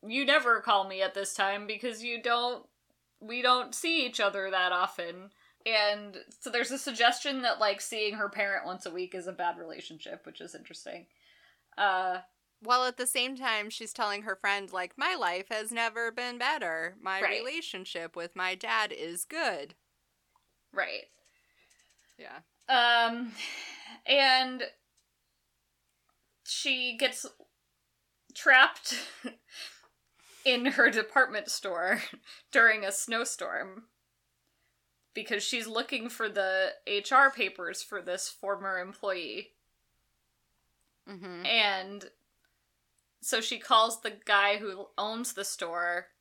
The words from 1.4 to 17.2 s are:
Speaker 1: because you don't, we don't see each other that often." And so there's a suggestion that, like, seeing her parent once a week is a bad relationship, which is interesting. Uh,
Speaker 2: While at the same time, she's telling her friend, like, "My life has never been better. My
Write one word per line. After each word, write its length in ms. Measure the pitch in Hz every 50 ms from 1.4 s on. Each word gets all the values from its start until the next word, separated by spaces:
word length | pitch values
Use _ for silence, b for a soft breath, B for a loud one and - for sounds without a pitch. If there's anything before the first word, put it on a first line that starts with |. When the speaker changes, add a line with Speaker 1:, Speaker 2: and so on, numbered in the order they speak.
| 202 196 196 208 208
Speaker 1:
because 380 | 208 214 202 220 247 226 214 226
you 180 | 240 240 233
don't, 440 | 233 247 240 240 247 247 247 233 - _ _ _ _ _ _ _ _ _ _ _
we 200 | 214 220 233 247
don't 320 | 247 247 254 254 254 254 240
see 320 | - - 330 330 330 269
each 140 | 247 233 -
other 300 | 220 202 196 202 190 190
that 220 | 190 185 180 180 180
often." 560 | 180 185 185 - - 175 170 170 180 190 202 b b b b b b _
And 520 | 226 226 214 208 208 208 208 208 208 190 - - _ - _
so 80 | - 247
there's 220 | 226 240 247 240
a 60 | 254 269
suggestion 640 | - 277 247 220 233 240 240 - - 285 277 262 247
that, 160 | 240 - -
like, 200 | 220 208 202 202
seeing 340 | - - - 220 214 208 202
her 120 | 214 208 202
parent 360 | - 214 208 202 196 190 -
once 200 | 170 185 180 -
a 60 | 185
week 240 | 165 180 185 180 -
is 120 | 185 170 180
a 40 | 185
bad 240 | - 180 170 170 175
relationship, 680 | 170 165 156 - - - 165 156 - - - 170 _
which 160 | 165 160 -
is 120 | 170 175 -
interesting. 520 | 160 165 - - - - - - 170 175 _ b b b b b b b b b b b b b -
Uh, 420 | 196 202 190 185 190 185 180 180 - _ _ _ _ _ _ _
Speaker 2:
While 240 | 214 220 247 247 254
at 120 | 254 247 -
the 80 | 247
same 300 | 247 - 262 240 254 269
time, 340 | 254 262 247 226 214 208 214
she's 240 | - - 226 214 -
telling 300 | - 233 208 202 202 208
her 120 | 220 190
friend, 360 | 185 - 202 202 202 196 190 185
like, 240 | 185 180 175 - -
"My 160 | 277 339 370
life 300 | 330 226 180 175 185 196 -
has 200 | 233 214 214 220
never 380 | 240 233 233 226 214 226 233 226
been 280 | 220 240 240 247 247 240
better. 560 | 240 262 311 302 226 170 160 160 160 170 185 -
My 220 | - 190 190 190